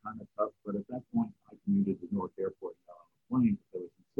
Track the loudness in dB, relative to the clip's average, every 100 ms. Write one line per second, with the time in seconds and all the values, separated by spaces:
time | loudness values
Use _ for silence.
0 | -12 -12 -12 -4 -4 -4 -6 -6 -6 -10
1 | -2 0 0 -4 _ -10 0 2 2 0
2 | -4 -4 -4 -4 -4 -4 -10 -12 -18 -20
3 | _ _ _ 4 4 4 -2 -10 -10 -14
4 | _ 0